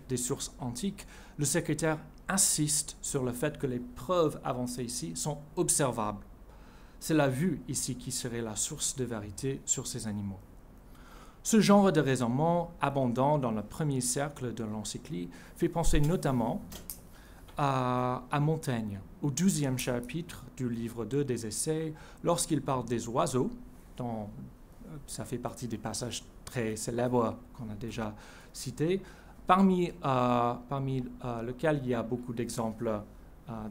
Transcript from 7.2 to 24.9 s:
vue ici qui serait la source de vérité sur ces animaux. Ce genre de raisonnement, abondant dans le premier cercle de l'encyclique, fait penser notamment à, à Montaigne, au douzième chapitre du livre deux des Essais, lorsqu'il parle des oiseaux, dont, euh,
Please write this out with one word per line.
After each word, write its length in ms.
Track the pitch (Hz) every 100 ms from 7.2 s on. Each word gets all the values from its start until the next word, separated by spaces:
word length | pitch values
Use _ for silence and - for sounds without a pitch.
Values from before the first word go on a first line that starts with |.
| 139
vue 340 | 127 180 135 -
ici 280 | 127 - 123
qui 140 | 131
serait 300 | - 123 117
la 160 | 113 101
source 400 | - 151 - 131
de 80 |
vérité 560 | 123 110 101 95 135 135
sur 220 | - - 120
ces 220 | 120 110
animaux. 320 | 104 101 95 - - - - - - - - - -
Ce 160 | - 220
genre 320 | 175 202 196
de 80 | 156
raisonnement, 720 | 135 127 117 127 165 175 170 -
abondant 580 | 139 135 123 123 139 151
dans 140 | 120
le 100 | 107
premier 380 | 104 - 151 131
cercle 520 | 123 139 147 - 123
de 120 | 107
l'encyclique, 680 | 107 107 104 113 - 175 170 - -
fait 140 | - 165
penser 320 | 170 156 160
notamment 640 | 147 185 147 127 113 196 - - - - - - - - - -
à, 680 | 143 131 127 123 123 127 -
à 80 | 147
Montaigne, 600 | 151 156 143 120 107 98 - -
au 80 | 147
douzième 480 | 135 190 156 139 123
chapitre 640 | - 123 123 160 - - - -
du 120 | 123
livre 360 | 113 113 117
deux 200 | 107 139
des 220 | 131 113 110
Essais, 480 | - 156 156 160 156 - -
lorsqu'il 360 | 165 170 - 143
parle 240 | 143 131 117
des 200 | 117 113
oiseaux, 460 | 127 165 123 190 - - - - -
dont, 320 | 120 110 104 127 127 - - -
euh, 80 | -